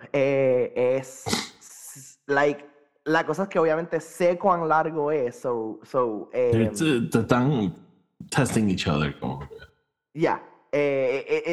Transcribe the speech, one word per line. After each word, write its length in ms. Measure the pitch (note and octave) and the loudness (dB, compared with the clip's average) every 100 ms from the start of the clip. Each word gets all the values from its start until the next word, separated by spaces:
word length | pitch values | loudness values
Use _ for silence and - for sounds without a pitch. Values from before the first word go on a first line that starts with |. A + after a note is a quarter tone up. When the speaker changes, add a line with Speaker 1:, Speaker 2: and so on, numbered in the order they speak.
| - | -6
Speaker 1:
Eh, 640 | C#3+ C3+ C3+ C3 B2+ A#2 | 0 2 4 4 2 0
es, 1400 | - B2 C3 C3 - - - - - - - - C#3 - - - | 0 0 0 -4 -12 -6 -6 -6 -14 -20 -20 -20 -20 -20 -14 -2
like, 360 | C#3 D3 C#3+ - _ _ _ | 2 2 0 -10 _ _ _
la 220 | D3+ D#3+ D#3+ | -2 0 0
cosa 160 | D3+ | -2
es 60 | G3 | -2
que 80 | F3+ | 0
obviamente 420 | D#3+ D#3 E3+ D#3+ | 2 0 -2 -6
sé 380 | - - F3 F3+ | -6 0 0 2
cuán 280 | G3 F3 D#3+ | 2 2 2
largo 440 | D#3 D#3+ D#3+ D3 | 2 2 -2 0
es, 260 | D#3 A#2+ A#2+ | 0 -2 -4
so, 420 | C3 A#2 A2 G#2+ | -4 -4 -4 -10
so, 480 | - C#3 A#2+ G#2 - | -4 0 0 -2 -6
Speaker 2:
They're 320 | B2 B2 A2+ A2 | 0 2 4 2
Speaker 1:
em, 40 | |
Speaker 2:
t-, 360 | G#2 D#3 B2 - | 0 0 0 0
te 80 | A#2 | 0
están 560 | A2 B2 C3 C3+ F#2+ - - _ _ - - | 2 2 4 2 0 -4 -14 _ _ -20 -4
testing 400 | - A#2+ A#2 G#2+ | 0 0 2 0
each 160 | F#2 - | 0 0
other, 300 | D2+ D2 - | 0 -2 -4
como 200 | C2 C#2 | -8 -8
que. 80 | C#2+ - - _ _ _ _ | -12 -16 -20 _ _ _ _
Speaker 1:
Ya. 280 | B2 C#3+ F2 - - _ | -2 -2 -2 -8 -20 _
Eh, 520 | D3 C#3+ C3+ C3 C3+ - | 0 0 2 0 -2 -2
eh, 100 | D#3 | -4
eh, 60 | D#3 | -2